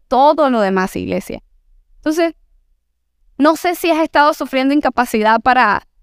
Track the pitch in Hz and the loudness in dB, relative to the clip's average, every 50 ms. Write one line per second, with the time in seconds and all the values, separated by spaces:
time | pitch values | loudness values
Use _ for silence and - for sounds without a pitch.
0 | _ _ 262 247 269 302 311 311 302 269 247 226 202 190 190 190 185 - - - | _ _ 0 2 4 4 4 2 0 0 2 0 0 0 0 -2 -2 -4 -6 -8
1 | 92 180 180 185 - - - - - _ _ _ _ _ _ _ _ _ _ _ | -6 -4 -6 -6 -6 -8 -14 -16 -16 _ _ _ _ _ _ _ _ _ _ _
2 | - 302 311 339 330 339 - _ _ _ _ _ _ _ _ _ _ _ _ _ | -6 -4 -2 -2 -2 -4 -4 _ _ _ _ _ _ _ _ _ _ _ _ _
3 | _ _ _ _ _ _ _ - 277 311 320 - - 349 349 - - 330 320 311 | _ _ _ _ _ _ _ 0 2 2 2 2 -2 -4 -4 -2 -2 -2 0 0
4 | 320 - - 302 294 302 311 - 294 262 - 262 262 277 285 302 - 254 - - | -2 0 2 2 2 2 0 -2 -6 -4 -4 -2 0 0 0 0 0 0 -2 -2
5 | 240 - - 220 208 214 226 233 - 262 247 254 233 208 190 - - _ _ _ | -4 -2 -2 0 2 2 0 2 2 2 2 2 2 2 0 -2 -6 _ _ _